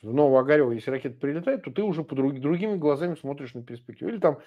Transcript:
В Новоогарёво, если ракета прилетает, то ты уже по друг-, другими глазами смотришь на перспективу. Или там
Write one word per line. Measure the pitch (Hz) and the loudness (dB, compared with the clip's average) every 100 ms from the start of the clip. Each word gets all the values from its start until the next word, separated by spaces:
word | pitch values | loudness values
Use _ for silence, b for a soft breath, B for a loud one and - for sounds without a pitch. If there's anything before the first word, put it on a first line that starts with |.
В | 104 | -4
Новоогарёво, | 131 147 131 131 151 127 | 2 6 6 6 4 4
если | 113 135 | 0 -4
ракета | 131 131 120 | -6 -6 -6
прилетает, | 139 156 190 277 | -4 -4 -2 -4
то | 147 | -4
ты | 160 | -4
уже | 208 165 | -2 -2
по | 147 | -4
друг-, | 135 135 135 | -2 -2 0
другими | 139 170 214 196 | -2 -2 -2 0
глазами | 147 139 175 160 | 0 0 0 -6
смотришь | 135 143 131 | -8 -10 -10
на | 120 | -14
перспективу. | 120 117 - - 190 | -14 -16 -16 -10 -8
Или | 226 | 0
там | 180 143 | 0 0